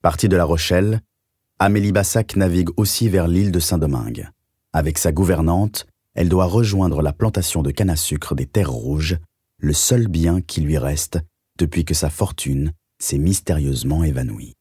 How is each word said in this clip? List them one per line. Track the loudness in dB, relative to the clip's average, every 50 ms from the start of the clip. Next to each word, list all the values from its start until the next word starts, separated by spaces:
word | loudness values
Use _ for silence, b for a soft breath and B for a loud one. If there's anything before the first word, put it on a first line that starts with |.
Partie | 0 0 0 2 2 4
de | 4
La | 4 4
Rochelle, | 2 2 0 2 2 2 2 2 2 0 -2 _ _ _ _ _ _ _ _ _ _ _ _
Amélie | 2 2 4 4 2 2
Bassac | 2 2 0 2 0 0 0 0 0
navigue | 2 2 4 4 2 0 0 0
aussi | 0 0 0 0 0 0 2
vers | 2 2 2
l'île | 2 2 2 2 2
de | 0 0
Saint-Domingue. | 0 0 0 0 2 0 0 -2 -4 -6 -8 -8 -12 -14 _ _ _ _ _ _ _ _ -2
Avec | -2 0 0 -2
sa | 0 -2 0
gouvernante, | 2 2 2 2 2 2 2 0 2 0 0 -2 -4 -8 -12 _ _ _ _ _ _
elle | 0 2 2
doit | 4 2 2
rejoindre | 2 2 2 2 2 0 0 0 0 0 0
la | -2 -2 -2
plantation | 0 -2 -2 0 -2 -4 -2 -2 -2
de | -2 -2
canne | 0 0 0 0
à | 0
sucre | -2 -2 -4 -6 -6 -6 -6 -4
des | -4 -4
Terres | -2 0 0 0 0
Rouges, | -4 -6 -4 -4 -2 -2 -2 -2 -4 -6 -6 _ _ _ _ _ _
le | _ -2 0 0
seul | 0 2 2 2 2 2
bien | 2 2 2 2 2 2 0
qui | -2 -4 -4 -2
lui | 0 0 0
reste | 0 0 -2 -2 -4 -4 -4 -4 -6 -6 _ _ _ _ _ _
depuis | -2 -2 0 0 -2 -2
que | -2 -2
sa | -2 -2 -4
fortune | -2 -2 -4 -4 -4 -8 -6 -4 -2 -2 -2 -4 -6 _ _ _ _ _
s'est | -6 -4 -2 0
mystérieusement | 2 0 0 0 -2 -2 -2 0 0 -2 -2 -2 -2 -2 0 2 0
évanouie. | 0 0 -2 -4 -6 -8 -10 -14 -18 -20 _